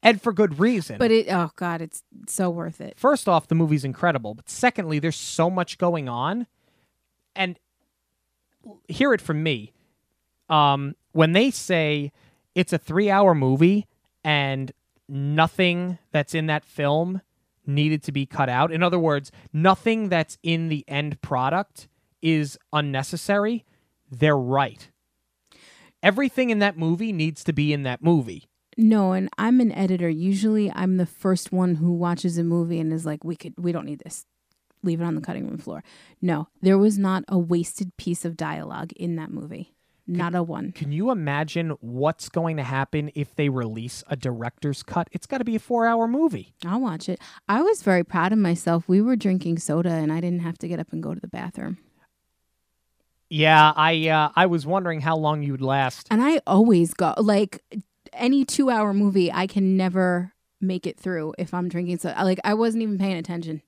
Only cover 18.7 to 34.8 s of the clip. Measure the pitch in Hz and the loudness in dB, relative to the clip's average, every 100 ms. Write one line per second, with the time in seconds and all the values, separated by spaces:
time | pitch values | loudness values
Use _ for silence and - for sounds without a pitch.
18.7 | 160 180 175 160 143 143 - - 151 180 | 2 0 2 2 0 -4 -20 -10 2 2
19.7 | 190 226 226 208 175 156 - 170 165 165 | 4 0 -2 0 -2 -2 -6 -4 -2 -2
20.7 | 156 - 143 147 143 - 131 131 170 202 | -4 -4 -6 -4 -8 -4 -2 0 -2 -4
21.7 | - - _ _ _ 160 156 147 - _ | -12 -20 _ _ _ 0 0 -2 -8 _
22.7 | 151 147 135 139 170 - 202 208 233 _ | -4 -2 -4 -6 -8 -2 0 0 -4 _
23.7 | _ _ _ _ 127 151 143 123 135 135 | _ _ _ _ 0 2 2 2 0 0
24.7 | 110 - _ _ _ _ _ _ _ - | -4 -20 _ _ _ _ _ _ _ -20
25.7 | - _ _ 180 202 277 - 247 220 202 | -20 _ _ 0 2 0 0 0 2 0
26.7 | 165 160 170 226 185 156 151 - 151 147 | 0 -2 -2 -2 -2 -2 -2 -4 0 0
27.7 | 147 135 123 160 165 117 87 _ _ _ | 0 -4 -2 2 2 0 -10 _ _ _
28.7 | - 220 220 190 185 190 - 220 254 233 | 2 4 4 2 0 -2 -2 2 4 4
29.7 | 180 190 185 175 156 180 196 220 214 202 | 2 0 0 0 -2 0 0 2 2 0
30.7 | - 185 185 175 - 196 185 - 185 180 | -2 0 0 -2 -2 0 0 0 0 0
31.7 | 165 170 175 175 170 180 170 170 170 165 | 2 0 0 -2 -2 -2 -2 0 0 0
32.7 | 170 160 160 165 151 160 170 170 - 175 | -2 -2 -4 -4 -8 -8 -10 -12 -6 -4
33.7 | 170 - 147 - - - _ _ _ _ | -4 -6 -12 -14 -18 -18 _ _ _ _
34.7 | _ | _